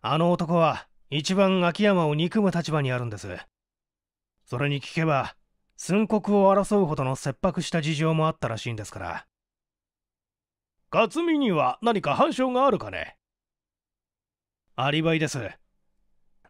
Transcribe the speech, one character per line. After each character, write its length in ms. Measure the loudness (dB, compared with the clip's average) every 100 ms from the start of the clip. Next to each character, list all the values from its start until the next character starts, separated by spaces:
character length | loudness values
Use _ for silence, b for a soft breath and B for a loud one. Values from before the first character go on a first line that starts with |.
あ 180 | -2 0
の 140 | 2
男 220 | 2 0
は 340 | 2 2 0 -10 _ _
一 240 | -6 -2
番 300 | 2 2 4
秋 180 | 0 2
山 240 | 2 4 2
を 80 |
憎 280 | 0 0 2
む 80 | 0
立 220 | 0 -2
場 100 | -2
に 100 | 0
あ 60 | -2
る 60 |
ん 60 | -6
で 80 | -8
す。 200 | -10 -12 -14 _ _ _ _ _ _ _ _ _
そ 140 | _ -4
れ 100 | -2
に 120 | -4
聞 120 | -6
け 120 | -2
ば、 320 | 0 0 -2 -10 _ _ _ _
寸 300 | -2 0 2
刻 300 | 0 2 4
を 160 | 6
争 300 | 4 2 2
う 40 | 2
ほ 80 | 0
ど 80 |
の 120 | -2 -2
切 220 | -4 -2
迫 220 | -2 -2
し 80 | -2
た 100 | -2
事 140 | 0
情 200 | 0 0
も 140 | 2 0
あ 40 |
っ 60 | -2
た 100 | -6
ら 100 | -6
し 80 | -6
い 60 |
ん 40 | -8
で 80 |
す 80 | -10
か 60 | -10
ら。 280 | -10 -10 -12 _ _ _ _ _ _ _ _ _ _ _ _ _ _ _ _
克 320 | 0 0 0
巳 160 | 0 2
に 140 | 2
は 260 | 2 0 0
何 220 | 0 0
か 120 | 0
反 180 | 2 2
証 180 | 2 -2
が 160 | 2 2
あ 40 |
る 80 | 0
か 120 | -4
ね？ 260 | -10 -10 -14 _ _ _ _ _ _ _ _ _ _ _ _ _ _ _ -4
ア 140 | -2
リ 120 | 0
バ 120 | 0
イ 40 | 0
で 100 | -2
す。 220 | -6 -10 -14 _ _ _ _ _ _ _ _ _